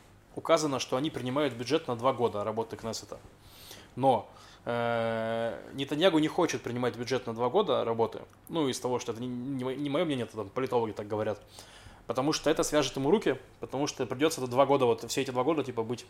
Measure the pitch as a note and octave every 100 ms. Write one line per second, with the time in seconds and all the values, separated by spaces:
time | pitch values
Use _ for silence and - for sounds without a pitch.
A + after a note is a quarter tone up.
0 | - - - - - D#3+ D3+ C3 - C3
1 | D3+ B2+ B2 C3+ D3 A#2 A#2+ D#3+ - A#2
2 | B2+ A#2 A#2 G2+ G#2 A2 A2+ G#2+ A2+ G#2+
3 | - - - - - - - - - -
4 | C3 A2+ - - - - - A#2+ A#2 A#2
5 | A2+ A2+ A2+ A2+ A#2 D2 G1+ C3+ C#3 D3
6 | F#3 D#3+ D3+ E3 E3+ B2+ A#2 A#2+ B2 A2+
7 | A#2+ B2 - A2+ B2 F3 F3 A#2 A2+ A2+
8 | A2 - - - - E3+ C#3 A#2+ B2+ A#2+
9 | - A2+ B2 B2 B2+ C3+ B2+ C3 D3 C#3+
10 | F3 C3+ A2+ G#2+ G2+ - C3 A#2+ A2+ G2+
11 | G#2 G#2+ G#2+ G2+ - - - - - -
12 | - B2 C#3 D3 C#3+ D#3+ D#3 G3+ - C3+
13 | C3+ G#3+ E3+ B2+ - - A#2 C3 C#3+ -
14 | B2 B2+ D#3 D#3 B2+ B2 C#3 C#3 B2 A2+
15 | A#2 - C3+ B2 B2+ D#3+ C3 A#2 A2+ B2
16 | -